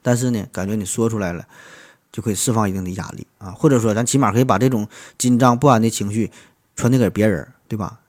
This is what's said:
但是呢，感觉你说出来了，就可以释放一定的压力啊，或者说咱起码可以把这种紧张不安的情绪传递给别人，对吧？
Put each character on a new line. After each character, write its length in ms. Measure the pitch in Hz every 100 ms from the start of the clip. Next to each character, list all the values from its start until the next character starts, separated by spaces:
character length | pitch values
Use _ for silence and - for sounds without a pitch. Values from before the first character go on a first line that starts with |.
但 160 | - 120
是 140 | 127
呢， 160 | 117 92
感 160 | - 95
觉 80 | 107
你 80 |
说 240 | 95 - 113
出 100 | 110
来 140 | 92
了， 140 | 87 - - - - - _ _
就 100 | -
可 80 | 107
以 40 |
释 180 | 98 -
放 160 | 113 104
一 40 |
定 120 | 95
的 60 | 92
压 180 | 92 78 -
力 100 | - _
啊， 120 | 95
或 160 | 90 156
者 120 | 127
说 140 | 110
咱 100 | 107
起 140 | 117 135
码 120 | 104
可 80 | 104
以 60 |
把 140 | 131 98
这 100 | 127
种 180 | 120 104 - - _
紧 220 | 127 123
张 200 | 127 123
不 80 | 143
安 140 | 117
的 80 | 113
情 240 | - 101
绪 180 | 107 104 - - _ _ -
传 160 | 120
递 60 | 131
给 100 | 104
别 180 | 98 107
人， 220 | 87 - _ _
对 100 | 110
吧？ 240 | 92 -